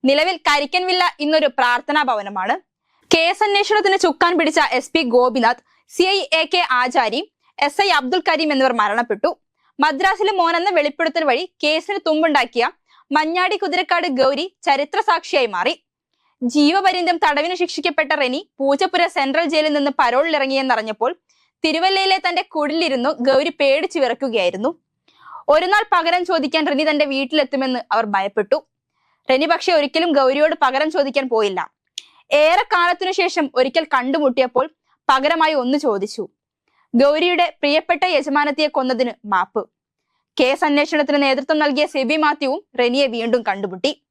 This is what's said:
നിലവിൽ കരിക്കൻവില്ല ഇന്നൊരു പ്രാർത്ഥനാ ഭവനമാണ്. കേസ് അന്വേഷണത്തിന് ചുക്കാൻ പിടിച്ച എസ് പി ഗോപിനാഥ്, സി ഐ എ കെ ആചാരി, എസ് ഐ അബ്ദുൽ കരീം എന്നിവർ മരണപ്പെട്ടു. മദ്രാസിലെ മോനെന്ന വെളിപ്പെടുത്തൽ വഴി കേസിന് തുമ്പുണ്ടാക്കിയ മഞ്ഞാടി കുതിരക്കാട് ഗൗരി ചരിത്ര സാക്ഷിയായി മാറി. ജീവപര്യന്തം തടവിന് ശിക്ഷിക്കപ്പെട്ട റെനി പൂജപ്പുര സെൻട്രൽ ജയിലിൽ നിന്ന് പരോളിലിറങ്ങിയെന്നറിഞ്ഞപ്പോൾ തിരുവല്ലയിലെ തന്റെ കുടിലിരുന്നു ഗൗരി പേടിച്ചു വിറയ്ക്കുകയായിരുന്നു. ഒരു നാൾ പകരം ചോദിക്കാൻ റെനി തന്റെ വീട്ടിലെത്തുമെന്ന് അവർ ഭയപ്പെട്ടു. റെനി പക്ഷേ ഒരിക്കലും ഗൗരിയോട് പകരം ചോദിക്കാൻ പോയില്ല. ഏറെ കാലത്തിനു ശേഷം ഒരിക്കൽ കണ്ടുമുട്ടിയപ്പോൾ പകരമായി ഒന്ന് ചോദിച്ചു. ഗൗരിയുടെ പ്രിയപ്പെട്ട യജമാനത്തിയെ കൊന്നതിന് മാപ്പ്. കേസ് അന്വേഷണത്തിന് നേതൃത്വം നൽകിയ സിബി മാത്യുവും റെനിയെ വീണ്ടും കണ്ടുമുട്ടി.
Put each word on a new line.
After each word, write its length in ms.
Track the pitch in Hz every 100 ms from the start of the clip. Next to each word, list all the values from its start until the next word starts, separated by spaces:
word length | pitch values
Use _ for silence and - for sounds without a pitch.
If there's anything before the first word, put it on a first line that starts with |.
| 262
നിലവിൽ 280 | 285 330 349 -
കരിക്കൻവില്ല 560 | 294 285 359 370 370 349 -
ഇന്നൊരു 240 | 294 311 294 -
പ്രാർത്ഥനാ 440 | 240 240 - 294 269
ഭവനമാണ്. 440 | 220 196 196 190 320 _ _ _ _ _
കേസ് 280 | 330 330 392 427
അന്വേഷണത്തിന് 500 | 403 403 427 381 381
ചുക്കാൻ 300 | 349 - 349 349
പിടിച്ച 220 | 320 311 285 247
എസ് 140 | -
പി 60 | 330 269
ഗോപിനാഥ്, 480 | 247 254 233 240 247 _ _ _
സി 100 | - 370 392
ഐ 20 | - 320
എ 20 | 320
കെ 80 | 359 339 254
ആചാരി, 400 | 254 247 226 233 403 _ _ - 285
എസ് 140 | 285
ഐ 40 | 403 311
അബ്ദുൽ 220 | 254 359 -
കരീം 220 | 311 311
എന്നിവർ 180 | 269 262 233
മരണപ്പെട്ടു. 500 | 208 214 240 208 311 - _ _ _ -
മദ്രാസിലെ 480 | 294 277 381 392 403 392
മോനെന്ന 300 | 330 339 370 349
വെളിപ്പെടുത്തൽ 480 | 294 277 320 330 302
വഴി 140 | 247 370 _
കേസിന് 380 | 294 311 320 403 -
തുമ്പുണ്ടാക്കിയ 600 | 311 320 285 240 240 233 - _ _ _ 285
മഞ്ഞാടി 400 | 311 349 370 415
കുതിരക്കാട് 440 | 381 349 370 349 349 254
ഗൗരി 240 | 262 277 359 _ -
ചരിത്ര 320 | 277 294 415 440
സാക്ഷിയായി 400 | 330 - 320 240
മാറി. 200 | 185 202 320 _ _ _ _ _ _
ജീവപര്യന്തം 720 | 247 294 294 370 381 370 349 339
തടവിന് 320 | 311 285 320 359
ശിക്ഷിക്കപ്പെട്ട 500 | 349 - 339 320 294 302
റെനി 200 | 254 262 403 _
പൂജപ്പുര 440 | 269 277 370 359 349 339
സെൻട്രൽ 320 | 269 285 339
ജയിലിൽ 220 | 311 311 294
നിന്ന് 140 | 285 277
പരോളിലിറങ്ങിയെന്നറിഞ്ഞപ്പോൾ 1120 | 262 247 330 302 269 269 262 226 220 214 240 349 _ _ _ _
തിരുവല്ലയിലെ 540 | 320 320 370 381 381 381 381
തന്റെ 160 | 349 370
കുടിലിരുന്നു 560 | 320 294 330 330 262 247 311 247
ഗൗരി 240 | 262 302 -
പേടിച്ചു 400 | 277 277 359 339
വിറയ്ക്കുകയായിരുന്നു. 680 | 262 240 269 220 180 190 240 339 _ _ _ _ - - -
ഒരു 120 | 302 370
നാൾ 100 | 415 440
പകരം 280 | 370 330 359 359
ചോദിക്കാൻ 320 | 339 277 320 302
റെനി 140 | 285 311
തന്റെ 160 | 294 294
വീട്ടിലെത്തുമെന്ന് 680 | 269 269 311 277 277 262 247 -
അവർ 100 | 214 220
ഭയപ്പെട്ടു. 440 | 196 196 214 202 302 _ _ _ _ _ _ -
റെനി 160 | 262 302
പക്ഷേ 200 | 330 - 330
ഒരിക്കലും 340 | 285 320 339 285
ഗൗരിയോട് 360 | 262 277 302 320
പകരം 260 | 262 262 311
ചോദിക്കാൻ 320 | 311 277 269 262
പോയില്ല. 260 | 226 208 185 160 _ _ - - _ _
ഏറെ 300 | 294 311 359
കാലത്തിനു 500 | 480 381 349 359 370
ശേഷം 380 | 381 349 349 285
ഒരിക്കൽ 320 | 247 262 330 320
കണ്ടുമുട്ടിയപ്പോൾ 760 | 262 254 311 285 247 254 247 302 _ _ _ -
പകരമായി 460 | 262 285 330 311
ഒന്ന് 240 | 302 247 285
ചോദിച്ചു. 500 | 285 202 196 - 185 _ _ _ _ _ _
ഗൗരിയുടെ 600 | 240 277 302 349 349 349 -
പ്രിയപ്പെട്ട 440 | 285 302 - 339
യജമാനത്തിയെ 640 | 370 311 294 285 294 285 302
കൊന്നതിന് 420 | 302 254 240 247 -
മാപ്പ്. 460 | 208 190 185 220 - _ _ _ _ _ _ -
കേസ് 240 | 254 277
അന്വേഷണത്തിന് 580 | 302 285 294 302 285 285
നേതൃത്വം 360 | 277 269 269 311
നൽകിയ 280 | 294 269 294
സിബി 300 | 285 247 311
മാത്യുവും 460 | 302 294 277 311 - 254
റെനിയെ 280 | 240 254 277
വീണ്ടും 360 | 233 233 247
കണ്ടുമുട്ടി. 600 | 226 196 196 185 269 302 _